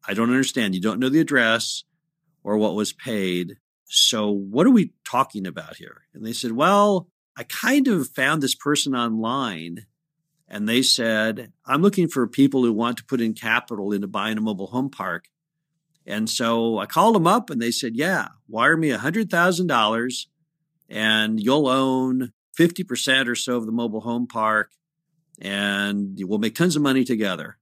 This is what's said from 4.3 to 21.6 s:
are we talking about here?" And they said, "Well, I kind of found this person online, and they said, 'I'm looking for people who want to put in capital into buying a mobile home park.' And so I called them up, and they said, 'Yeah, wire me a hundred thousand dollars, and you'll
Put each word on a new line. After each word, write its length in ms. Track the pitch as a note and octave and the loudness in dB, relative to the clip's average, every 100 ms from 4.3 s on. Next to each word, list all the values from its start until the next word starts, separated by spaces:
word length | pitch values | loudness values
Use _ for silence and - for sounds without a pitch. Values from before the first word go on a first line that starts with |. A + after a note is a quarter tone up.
| G2+ G2 A2+ G3+ | -2 -2 2 6
are 40 | |
we 220 | A#3+ F3 _ - | 6 4 _ -6
talking 420 | B2 C3+ G#2+ F#2 | -2 -2 -4 -8
about 300 | - D#2 - | -10 -14 -18
here?" 240 | - - _ | -20 -20 _
And 100 | - | -14
they 100 | A2 | -10
said, 180 | A#2 B2 | -6 -4
"Well, 560 | A2+ D#3+ G3+ G#3 F#3+ - _ _ - | 0 4 6 4 2 -2 _ _ -16
I 80 | B2 | -12
kind 420 | - A#3 C#4+ C4+ | -4 2 2 4
of 220 | F#3+ B2+ | 2 0
found 340 | - C3+ D#3 | 0 0 2
this 100 | C3+ | 0
person 400 | - D3 D3 C#3 | -2 0 0 0
online, 920 | C3 A#2 A2 A2+ C3 B2 E2+ E2 E2 - _ _ _ _ _ _ | -2 -2 -2 -2 -2 -4 -6 -10 -14 -20 _ _ _ _ _ _
and 220 | G#2 G#2 | -6 0
they 140 | A#2+ | 2
said, 680 | C3 - A2+ A2 A2 G#2+ A2+ _ - | 4 2 2 0 0 -4 -12 _ -2
'I'm 160 | C#3 | 4
looking 260 | F#3+ G3 E3 | 4 4 0
for 200 | C3+ A#2 | 2 -2
people 360 | - C3+ C3+ | 4 4 4
who 80 | A#2+ | 2
want 260 | G#2+ A#2 A#2+ | 2 -2 -4
to 80 | - | -6
put 160 | C3 | -2
in 120 | A2+ | -2
capital 580 | A2 A2+ A#2 - G#2+ G2+ | -2 0 0 0 -8 -4
into 140 | G2+ G2 | -4 -4
buying 320 | G2+ G#2 A2 | -4 -4 -2
a 40 | |
mobile 260 | A2 G2 F#2+ | -2 -4 -6
home 240 | A#2 C3+ | -4 -6
park.' 380 | - F#2+ E2+ _ _ _ _ _ _ _ _ - | -6 -6 -6 _ _ _ _ _ _ _ _ -10
And 240 | G#2 A2 | -6 -4
so 480 | - A#2 A#2 A#2 A2 | -2 0 0 0 -2
I 80 | G2+ | -2
called 300 | - G#3 A3 | 2 4 4
them 100 | E3 | 4
up, 240 | A3 G#3 | 2 0
and 100 | C#3 | -4
they 120 | A#2 | -2
said, 240 | A#2 B2+ A2+ | -2 -4 -2
'Yeah, 320 | D#3+ F3+ - _ _ | -2 -2 -6 _ _
wire 300 | G#2+ B2+ D#3+ | 0 2 4
me 140 | D#3 | 2
a 80 | A2+ | 0
hundred 320 | B2 F#3 A3 | 0 -2 0
thousand 340 | E3+ F3 F3 F3+ | 2 2 2 2
dollars, 640 | B2 G#2+ A2+ B2 B2 - _ _ _ _ _ _ | 2 2 0 -4 -6 -12 _ _ _ _ _ _
and 540 | A2 A2 A2 A2 A2 | -4 0 2 0 -2
you'll 260 | G#2+ C#3+ | 0 2